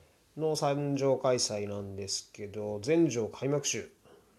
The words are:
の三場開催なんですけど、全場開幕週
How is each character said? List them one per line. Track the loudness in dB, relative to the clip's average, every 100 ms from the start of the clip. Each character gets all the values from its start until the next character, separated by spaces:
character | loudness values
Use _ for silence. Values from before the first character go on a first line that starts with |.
| _ _ _ -4
の | -2 2
三 | 2 2 0 2
場 | 4 4
開 | 4 2
催 | 2 -2 -4
な | -6
ん | -6 -8
で | -6
す | -8 -8
け | -12 -10
ど、 | -6 -6 -4
全 | 2 4 4
場 | 2 -2
開 | -2 -2
幕 | 0 -2
週 | -4 -8 -16 -20 -20 _